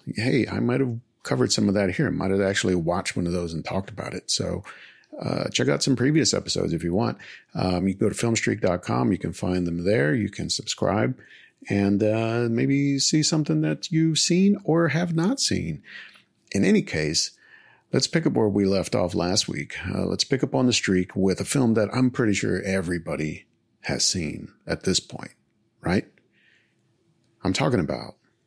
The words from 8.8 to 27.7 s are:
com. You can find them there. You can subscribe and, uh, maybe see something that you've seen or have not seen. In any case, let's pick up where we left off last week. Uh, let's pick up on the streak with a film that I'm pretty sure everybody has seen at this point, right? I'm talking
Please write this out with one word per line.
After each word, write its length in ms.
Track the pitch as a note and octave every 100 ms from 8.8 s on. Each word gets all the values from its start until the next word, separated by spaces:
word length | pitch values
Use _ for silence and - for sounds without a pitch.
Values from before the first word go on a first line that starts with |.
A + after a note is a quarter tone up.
com. 280 | - A#2+ B2
You 60 | F#2+
can 160 | -
find 320 | F2+ F#2 F#2 F2
them 180 | E2+
there. 300 | F2 A2+ D3
You 160 | C#3 G2+
can 220 | - -
subscribe 640 | - - - F#2+ G2+ A#2 B2+ - - - _ -
and, 360 | G2+ G2+ G2+
uh, 460 | G#2+ A2 A2+ A#2 A#2+
maybe 480 | A#2 C3+ C#3 C#3+ C#3
see 240 | - D#3
something 380 | D3+ D#3+ D3+ D#3
that 300 | D#3 D3+ -
you've 280 | D#3+ D#3+ D3+
seen 380 | - F3 G3 G3+
or 260 | - D#3+ E3+
have 260 | C#3+ F3 E3
not 240 | E3+ C4+
seen. 420 | - F#2+ E2 - - - - - _ _ -
In 120 | -
any 200 | F3 G#3
case, 480 | - - D2+ D#2+ - - - - - _ _
let's 140 | C3 -
pick 220 | E3 D#3
up 60 |
where 140 | G#2 G#2+
we 180 | G2+ F#2+
left 280 | F#2+ F2+
off 220 | A2+ F2+ F2
last 320 | F2 G2 -
week. 280 | - - - F#2
Uh, 140 | F#2+ F#2
let's 180 | F#2
pick 200 | - C3
up 100 | C#3+
on 140 | C3+ B2+
the 60 |
streak 420 | A2+ - F#2 F#2 -
with 260 | F#2+ F2+
a 20 |
film 300 | G2+ C#3+ B2
that 160 | A2 G#2
I'm 200 | B2+ B2+
pretty 220 | B2 A#2
sure 280 | G2 G#2+ F#2
everybody 840 | F#2+ F#2+ F2 F2 E2 D2 D#2 D2 - _ _ _ -
has 200 | C#3 -
seen 480 | F#2 D#2 - - - -
at 160 | E2
this 160 | - F2+
point, 320 | - - - _ _ _ _ _
right? 260 | - F#3+ - _ _ _ _ _ _ _ _ _ _ _ _ _
I'm 80 | F#2
talking 280 | - D#3